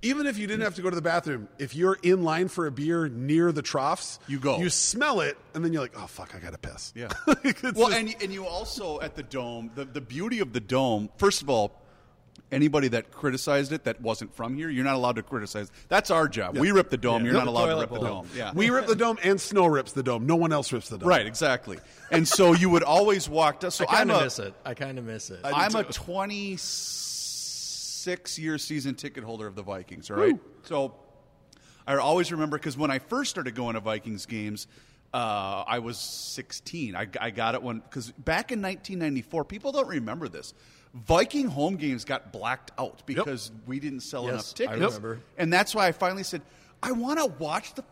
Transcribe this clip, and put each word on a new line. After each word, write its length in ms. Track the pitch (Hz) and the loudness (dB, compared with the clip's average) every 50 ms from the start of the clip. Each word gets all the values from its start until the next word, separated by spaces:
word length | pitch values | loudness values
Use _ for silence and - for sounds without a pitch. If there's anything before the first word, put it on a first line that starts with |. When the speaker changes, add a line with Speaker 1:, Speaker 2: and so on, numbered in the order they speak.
| - | 0
Speaker 1:
Even 220 | 226 269 294 294 | 0 0 0 0
if 140 | 285 254 208 | -2 -2 -2
you 80 | 208 196 | -4 -4
didn't 160 | 214 214 220 | -2 0 0
have 100 | 208 180 | -2 -2
to 60 | - | -2
go 80 | 180 185 | -2 -2
to 60 | 175 | -2
the 60 | 170 | 0
bathroom, 460 | 156 170 165 175 170 160 143 120 104 101 - - | 0 2 2 2 0 0 -4 -4 -6 -10 -10 -10
if 160 | 143 127 - | -10 -8 -2
you're 220 | 147 175 185 190 185 | 2 2 2 2 4
in 220 | - 175 185 190 175 | 4 4 4 6 4
line 240 | 165 156 165 185 185 | 2 2 2 0 0
for 180 | - - 170 | 0 -2 -2
a 60 | 151 | -2
beer 360 | 135 113 143 156 170 170 165 151 | -2 -2 0 0 2 2 2 0
near 440 | 120 113 127 139 151 160 170 175 | -2 -4 -2 2 4 4 6 4
the 100 | 165 151 | 2 2
troughs, 560 | 135 - - 147 131 147 165 - - - - - - - | -2 -2 -2 0 2 0 0 -2 -4 -12 -12 -14 -10 -8
Speaker 2:
You 120 | 135 139 | -8 -2
go. 180 | 127 143 131 - | 2 2 2 2
Speaker 1:
you 120 | 175 175 | 2 2
smell 520 | 151 - - - - 220 277 302 269 202 | 2 2 0 0 0 0 2 2 2 2
it, 160 | 156 143 143 - - - - | 2 0 -2 -6 -12 -10 -6
and 100 | 160 165 | -2 0
then 100 | 170 165 | 0 0
you're 80 | 156 135 | 0 -2
like, 100 | 123 - | -4 -6
"Oh, 120 | - - - | -12 -14 -14
fuck, 260 | - - 95 - - | -14 -14 -16 -14 -14
I 40 | 95 | -14
gotta 180 | 82 85 82 - | -14 -12 -14 -10
piss." 340 | - - - - - - - | -10 -12 -10 -10 -14 -14 -12
Speaker 2:
Yeah. 140 | 117 120 110 - - - - | -10 -8 -8 -8 -4 4 4
Speaker 1:
<laughs> 80 | 294 - - | 4 4 4
It's 180 | 277 - - | -2 -2 0
Speaker 2:
Well, 280 | - 254 208 214 226 240 | -2 -4 2 4 4 4
Speaker 1:
just 100 | 208 226 | 4 2
Speaker 2:
and, 160 | 220 220 220 - | 0 -2 -6 -6
and 140 | 208 190 196 | -6 -6 -6
you 140 | 196 190 180 | -6 -8 -6
also, 520 | 170 180 220 - - - 208 175 151 147 | -6 -6 -8 -8 -8 -8 -6 -6 -6 -6
at 140 | 170 151 - | -6 -8 -8
the 60 | - | -10
Dome, 480 | 139 - - 135 123 120 120 117 113 113 113 | -12 -8 -6 -6 -6 -6 -6 -8 -10 -10 -10
the, 100 | 135 139 | -10 -10
the 160 | 131 123 147 | -8 -8 -10
beauty 380 | 131 107 120 143 180 226 254 226 | -10 -8 -8 -6 -4 -4 0 -2
of 140 | 196 139 110 | -2 -2 -2
the 60 | 123 | -6
Dome, 500 | 110 98 127 127 135 127 113 104 104 104 - - | -4 2 2 2 4 4 2 0 -2 -4 -4 4
first 260 | 202 196 202 - - | 4 4 4 4 0
of 80 | 139 | 2
all, 280 | 135 113 104 101 - - - - - - _ - _ _ _ - _ - - _ | 2 2 2 2 -2 -10 -20 -20 -20 -20 _ -20 _ _ _ -20 _ -20 -12 _
anybody 360 | - 135 147 151 139 151 139 131 | 0 4 4 4 4 4 2 4
that 240 | 117 117 110 - | 2 0 -2 -4
criticized 600 | - - - 147 127 131 - - 143 139 143 135 | -14 -4 -2 -2 -2 0 0 2 2 2 2 0
it 120 | 151 156 - | -4 -4 -2
that 180 | - 117 - | -4 -4 -2
wasn't 320 | 123 113 110 - 113 101 - | -2 -4 -2 -2 -4 -12 -10
from 220 | - 117 117 131 139 | -8 -8 -6 -6 -6
here, 140 | 160 165 | -6 -4
you're 120 | 151 127 131 | -2 0 0
not 120 | 139 135 | 2 2
allowed 220 | 131 123 123 120 113 | 2 2 2 2 0
to 40 | 107 | -4
criticize. 460 | - - 120 104 98 - 107 104 - - - - - | -4 -4 -6 -6 -4 -6 -8 -8 -8 -12 -20 -4 2
That's 220 | 175 196 208 - | 4 4 4 6
our 180 | 190 165 160 151 | 4 4 4 4
job. 280 | - 117 101 90 95 | 2 -2 -4 -2 0
Speaker 1:
Yeah. 60 | - | 2
Speaker 2:
We 100 | 139 185 | 4 6
rip 180 | 202 190 175 - | 8 6 6 6
the 80 | - 123 | 2 0
Dome. 240 | 107 120 117 117 117 | 2 2 2 2 4
Speaker 1:
Yeah. 100 | 120 127 | 4 4
Speaker 2:
You're 60 | 127 | 4
Speaker 1:
Yep. 60 | 127 | 4
Speaker 2:
not 60 | 123 | 4
allowed 140 | 117 117 117 - | 2 4 4 4
to 40 | 160 | 4
Speaker 3:
Toilet 80 | 160 | 0
Speaker 2:
rip 80 | 151 - | 0 -2
the 80 | 123 110 | -4 -4
Speaker 3:
bowl. 220 | 107 120 104 95 87 | -4 -4 -4 -6 -8
Speaker 2:
Dome. 40 | 87 87 | -10 -8
Yeah. 160 | 120 117 101 90 | -8 -6 -4 0
Speaker 1:
We 160 | 165 208 233 | 2 2 4
rip 160 | 247 262 247 214 | 4 2 4 2
the 80 | 220 | 2
Dome, 240 | 208 233 233 226 220 | 2 4 2 0 2
and 180 | 175 180 196 196 | 2 2 2 2
Snow 280 | - - - 202 185 170 | 0 0 4 6 6 6
rips 240 | 151 139 131 - | 6 4 0 0
the 100 | - 139 | -4 -2
Dome. 240 | 131 131 123 117 113 | 0 0 0 0 2
No 100 | 135 165 | 4 4
one 160 | 170 165 165 | 4 4 4
else 220 | 160 147 135 - - | 2 2 0 0 -4
rips 160 | 120 98 - | -4 -4 -6
the 80 | 113 98 | -10 0
Dome. 120 | 90 180 | 4 6
Speaker 2:
Right, 180 | 180 143 107 107 | 6 6 4 2
exactly. 500 | 113 113 165 147 127 120 - - 95 - - - - - - - | -2 0 2 2 2 2 -2 -8 -12 -12 -12 -20 -20 -20 -10 0
And 180 | - 160 165 - | 2 4 4 4
so 260 | - - 190 175 165 | 6 8 8 8 10
you 180 | 170 175 185 | 8 8 6
would 100 | 170 170 | 6 6
always 480 | 160 143 151 175 202 208 208 196 - - | 6 6 6 6 8 6 4 2 2 -2
walk 300 | 147 156 160 151 143 - | 2 4 4 4 2 0
to, 100 | - 180 | -4 -4
so 160 | 165 - 180 - | -2 -2 0 2
Speaker 3:
I 100 | 143 196 | 4 4
kinda 160 | 214 196 - | 4 6 4
Speaker 2:
I'm 60 | 185 | 4
a 20 | 151 | 4
Speaker 3:
miss 160 | 131 - - | 2 -2 -6
it. 160 | 107 101 95 - - | -8 -10 -10 -12 -10
I 80 | 139 123 | -10 -8
kinda 300 | - 147 135 135 127 123 | -6 -8 -8 -8 -10 -10
miss 260 | 113 110 107 - - | -10 -10 -10 -10 -12
it. 120 | 95 90 90 | -12 -8 -6
Speaker 1:
I 60 | 139 | -2
do 60 | 143 | 2
Speaker 2:
I'm 200 | 147 175 208 214 | 2 2 2 2
a 80 | 226 202 | 0 -2
Speaker 1:
too. 100 | - 123 | -2 -4
Speaker 2:
twenty-six 2500 | - - 175 175 190 190 202 208 202 202 196 190 175 - - - - - - - - - - - - - - - - - - - - - - - - - - - - - 185 180 180 180 - - - | -8 -8 -6 -4 -4 -4 -4 -6 -6 -6 -6 -8 -6 -6 -6 -6 -6 -6 -6 -8 -8 -8 -8 -6 -6 -6 -8 -8 -8 -8 -10 -10 -10 -10 -10 -10 -10 -10 -10 -10 -8 -6 -6 -6 -6 -6 -10 -8 -6
year 180 | 156 156 156 151 | -4 -4 -2 -2
season 380 | - - 156 151 127 139 127 | -4 -4 -4 -4 -4 -4 -6
ticket 280 | - - 143 - - 113 | -6 -8 -12 -12 -12 -12
holder 240 | 110 113 110 110 107 | -12 -10 -10 -10 -10
of 80 | 98 | -10
the 80 | 98 101 | -10 -8
Vikings, 460 | 92 98 95 92 - - 98 - - | -8 -8 -8 -8 -12 -16 -16 -12 -6
all 80 | 107 101 | 0 4
right? 160 | 107 - 302 | 4 4 4
Speaker 1:
Woo. 60 | - - - - - - | 2 -2 -16 -20 -20 -14
Speaker 2:
So 320 | - 170 147 135 131 - - - - _ - _ _ _ _ _ _ - _ _ _ - _ - - | -6 -4 -2 -2 -4 -6 -14 -20 -20 _ -20 _ _ _ _ _ _ -20 _ _ _ -20 _ -4 -2
I 80 | 139 139 | 0 2
always 340 | 123 139 156 180 180 - | 4 4 4 4 2 0
remember, 260 | 170 160 156 151 147 147 | 0 -2 -2 -2 -2 -4
'cause 200 | - 156 135 127 | -4 -6 -4 -2
when 140 | 151 147 | 0 0
I 80 | 135 131 | 0 -2
first 320 | - - 220 254 285 - | -2 -4 -4 -2 -2 -2
started 240 | - 196 151 127 110 | -4 -4 -6 -6 -4
going 180 | 123 123 117 113 | -4 -4 -4 -4
to 40 | 110 | -4
Vikings 460 | 101 110 110 110 104 117 110 101 - | -2 -2 -4 -4 -4 -8 -8 -8 -8
games, 420 | - 120 110 107 104 104 107 - _ _ - - _ - _ _ _ - | -8 -8 -6 -6 -6 -6 -8 -10 _ _ -20 -20 _ -20 _ _ _ -4
uh, 500 | 127 120 110 107 104 98 95 98 95 98 - | -2 -2 0 -2 -2 -2 -4 -4 -6 -2 -2
I 120 | 117 123 | -2 -2
was 180 | 117 117 120 - | -2 -4 -8 -8
sixteen. 1000 | - - - - - - - - 123 _ - - _ - - 170 151 110 92 | -8 -10 -10 -10 -10 -10 -10 -10 -12 _ -12 -14 _ -10 -8 -6 -6 -6 -4
I, 120 | 87 107 101 - - | -6 -8 -6 -6 -6
I 120 | 104 117 | -6 -6
got 240 | 104 107 113 113 117 | -4 -2 -2 0 0
it 80 | 127 120 | -2 -4
when, 180 | 123 117 113 - - | -6 -8 -8 -10 -12
'cause 220 | - 135 120 107 - - | -12 -12 -12 -12 -14 -10
back 340 | 131 156 160 180 226 - | -4 -2 -2 -2 -2 -4
in 100 | 254 220 | -6 -6
nineteen 380 | 196 190 196 - - - 190 180 | -4 -6 -6 -8 -10 -10 -8 -4
ninety-four, 440 | 165 156 143 131 113 - - 165 143 | -2 -2 -2 -2 -6 -4 -4 -4 -4
people 260 | - 196 214 - 277 | -4 -8 -8 -8 -4
don't 160 | 269 294 - - | 0 0 -2 0
remember 400 | 185 147 117 110 110 170 165 123 | -2 -4 -4 -4 -6 -6 -8 -8
this. 240 | 85 76 67 - - _ _ - - - _ _ _ | -10 -10 -14 -14 -18 _ _ -20 -20 -20 _ _ _
Viking 540 | 127 113 - 165 170 220 - - 294 277 247 | -18 0 4 6 6 6 4 2 0 0 0
home 300 | 147 135 143 170 196 180 | 0 0 0 0 0 0
games 260 | 147 147 131 120 - | -2 -2 -2 -4 -4
got 260 | - 139 127 - 101 - | -4 -6 -6 -6 -10 -14
blacked 380 | 110 98 113 127 131 - - - - | -6 -4 -4 -4 -4 -6 -16 -8 -6
out 180 | 131 117 - - | -6 -6 -6 -12
Speaker 1:
Yep. 80 | - | -10
Speaker 2:
because 460 | - 139 143 156 147 139 120 104 110 113 110 107 | -6 -2 -2 -2 -2 -4 -6 -8 -12 -14 -16 -12
we 140 | 117 127 139 | -8 -8 -6
didn't 220 | 139 151 135 127 | -6 -6 -8 -8
sell 220 | 120 - - 135 123 | -10 -10 -8 -6 -4
Speaker 3:
Yes, 60 | 123 127 | -4 -4
Speaker 2:
enough 200 | 123 104 - - | -4 -6 -8 -6
tickets. 260 | - 226 262 - 113 | -4 -4 -2 0 0
Speaker 3:
I 40 | 175 | 0
remember. 340 | 214 117 107 104 113 113 120 127 _ _ - | 0 0 -2 -8 -8 -10 -10 -12 _ _ -4
Speaker 2:
And 140 | 180 165 | -2 2
that's 220 | 170 180 208 - - | 4 4 4 4 2
why 120 | 214 196 180 | 2 2 2
I 40 | 160 | 2
finally 300 | - 196 180 185 196 190 | 2 0 -2 -2 -2 -6
said, 180 | - - 165 - - - - - - - _ - | -8 -8 -10 -10 -12 -20 -20 -20 -20 -14 _ -4
"I 80 | 240 | -4
wanna 340 | 262 233 233 254 294 330 311 254 | -2 -2 0 0 0 0 0 0
watch 460 | 156 127 160 147 156 190 - - - | -2 -4 -6 -4 -2 -4 -4 -6 -12
the 80 | - 262 - | -12 -14 -14